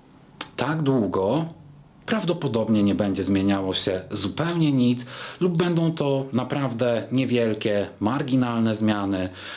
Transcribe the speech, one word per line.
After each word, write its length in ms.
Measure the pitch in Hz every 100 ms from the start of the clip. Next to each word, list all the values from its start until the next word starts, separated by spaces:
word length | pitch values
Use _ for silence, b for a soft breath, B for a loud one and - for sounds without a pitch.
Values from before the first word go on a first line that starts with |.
| - - - - - -
Tak 200 | 123 160
długo 640 | 139 131 98 98 95 143 165 - - - - - -
prawdopodobnie 760 | 220 170 170 139 117 110 107
nie 120 | 101 92
będzie 280 | 101 95
zmieniało 500 | 92 98 98 98 95
się 280 | 92 - 92 -
zupełnie 600 | 107 98 - 165 170 156
nic 340 | 135 123 123 B B B B
lub 180 | 180 165
będą 340 | 175 170 165
to 340 | 160 143 135 135
naprawdę 760 | 120 127 143 135 117 123 113 -
niewielkie, 760 | 127 123 120 113 107 113 101 95 -
marginalne 760 | 101 139 139 131 123 117 113 107
zmiany, 540 | 107 104 98 95 92 B B